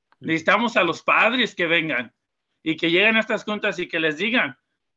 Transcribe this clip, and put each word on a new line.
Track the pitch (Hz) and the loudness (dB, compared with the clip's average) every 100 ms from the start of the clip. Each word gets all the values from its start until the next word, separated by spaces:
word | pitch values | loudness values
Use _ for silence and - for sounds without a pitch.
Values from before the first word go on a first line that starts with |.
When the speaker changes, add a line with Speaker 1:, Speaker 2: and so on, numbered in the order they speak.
| _ _ | _ _
Speaker 1:
Ujú. | - | -4
Speaker 2:
Necesitamos | 160 160 202 233 220 | -2 2 2 2 0
a | |
los | 175 151 | 0 0
padres | - 156 208 247 220 - | 0 2 2 2 -2 -2
que | 170 | 0
vengan | 170 156 123 113 _ _ _ _ _ | 0 0 -4 -6 _ _ _ _ _
y | 156 160 | -6 -2
que | 170 | 0
lleguen | 170 214 226 | 2 4 2
a | |
estas | 220 208 | 0 -4
juntas | - 208 214 175 | -4 -4 -4 -4
y | 175 | -4
que | 170 | -2
les | 160 151 | -2 -2
digan, | 220 240 147 - _ _ _ | -2 0 -2 -6 _ _ _